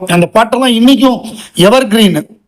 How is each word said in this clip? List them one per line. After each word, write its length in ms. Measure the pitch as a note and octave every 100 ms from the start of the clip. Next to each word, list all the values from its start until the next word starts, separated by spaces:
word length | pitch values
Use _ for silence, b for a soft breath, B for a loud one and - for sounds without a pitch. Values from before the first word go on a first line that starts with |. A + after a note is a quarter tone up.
| F#3
அந்த 220 | F3 E3+
பாட்டெல்லாம் 380 | A3+ A3+ A#3+ C4
இன்னைக்கும் 480 | A3+ A#3+ C4 C4 A#3 - B B -
எவர்கிரீன். 760 | F3+ B3+ B3+ A3 G#3 D#3 - _